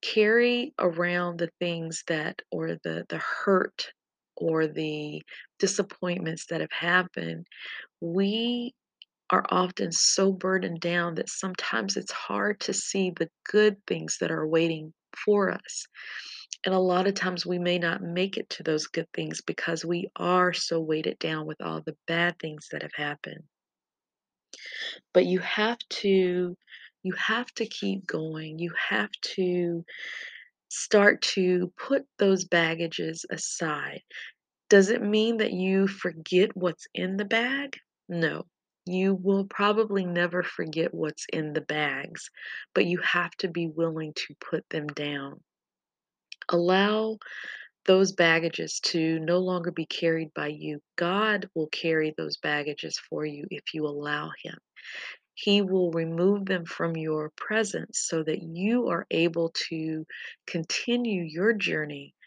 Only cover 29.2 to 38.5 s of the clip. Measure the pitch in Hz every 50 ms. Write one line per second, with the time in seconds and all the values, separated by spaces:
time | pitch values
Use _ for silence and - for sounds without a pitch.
29.2 | - - - 196 185 180 180 180 175 170 170 170 165 - - - - - - -
30.2 | - - - - - - _ _ _ _ - - - - - 208 202 208 214 -
31.2 | - - - 202 185 180 180 180 180 180 - - - - 277 277 - - _ -
32.2 | 202 196 190 175 165 - 175 170 165 160 165 165 170 165 - - 165 160 165 165
33.2 | - - - 160 - - - - 170 160 151 147 143 - 156 - - _ - -
34.2 | - - - _ _ _ _ _ _ _ 202 196 190 190 240 - 208 202 214 214
35.2 | 220 233 233 220 208 - - 180 185 190 190 196 196 196 196 - - 180 160 160
36.2 | 160 - 185 180 180 185 - 190 185 175 160 - - - - - 180 185 190 196
37.2 | 202 196 226 226 240 254 269 277 285 269 - - - _ _ _ _ - 175 170
38.2 | 165 147 - 156 - -